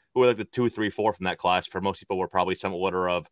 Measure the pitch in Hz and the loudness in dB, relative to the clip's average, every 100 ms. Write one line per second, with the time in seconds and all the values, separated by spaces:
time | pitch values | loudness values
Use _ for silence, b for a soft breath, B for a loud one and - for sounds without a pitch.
0 | _ 127 123 113 101 - 120 110 107 - | _ 2 4 2 -4 -2 -2 0 -4 0
1 | 107 - 92 85 92 90 - 92 98 95 | -2 0 -4 0 2 2 0 -4 -4 -4
2 | - 95 90 95 90 92 98 90 95 90 | -6 -4 -2 0 0 -2 -4 -2 -2 0
3 | 90 87 80 | 0 -2 -4